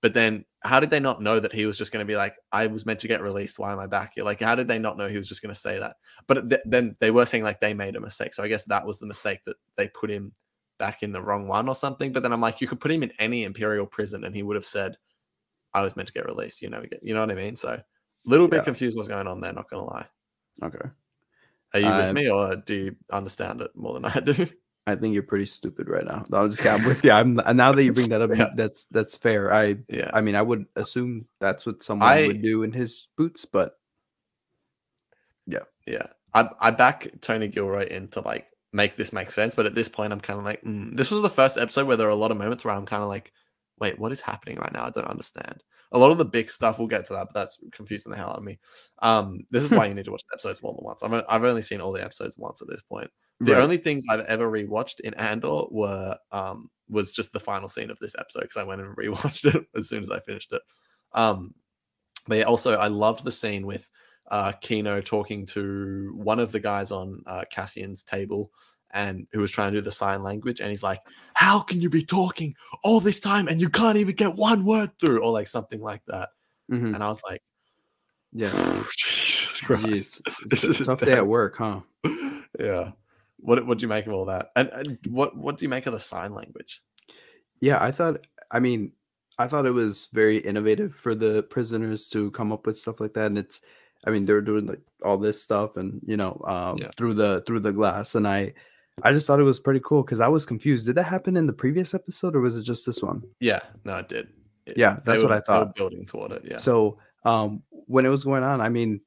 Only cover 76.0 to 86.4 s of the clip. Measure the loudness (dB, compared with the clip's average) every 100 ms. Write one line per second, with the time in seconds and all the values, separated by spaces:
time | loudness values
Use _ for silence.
76 | -10 -8 -8 _ _ _ _ -2 -2 -2
77 | -2 -4 -8 -12 _ _ _ _ _ _
78 | _ _ _ -4 -2 -2 -2 -4 -6 -6
79 | -4 -2 2 2 2 0 2 0 2 -2
80 | -4 -10 -10 -12 -2 0 2 2 2 0
81 | 4 4 6 4 2 -2 -6 -6 -12 _
82 | -6 -4 -8 -10 -16 -8 -4 -2 -4 -10
83 | _ _ _ _ 2 2 4 -2 0 -2
84 | -2 -4 -4 -4 -2 0 0 -2 -10 -8
85 | -8 -2 -2 -2 -8 -6 -6 -4 -4 -6
86 | -8 -8 -10 -12